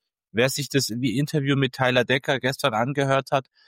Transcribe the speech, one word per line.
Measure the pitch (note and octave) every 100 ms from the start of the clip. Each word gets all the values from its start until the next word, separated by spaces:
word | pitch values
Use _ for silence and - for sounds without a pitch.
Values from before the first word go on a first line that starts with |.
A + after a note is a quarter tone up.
| _ _ _
Wer | G2+ C3
sich | - C#3
das, | C#3 -
die | A#2 B2+ A2+
Interview | D3+ D#3 C#3 C#3
mit | C3+
Tyler | - B2+ B2+
Decker | A#2+ C3+ - C3+
gestern | B2+ C3+ C#3
angehört | A2 B2 C#3 C3+ C3+ -
hat, | C#3 - _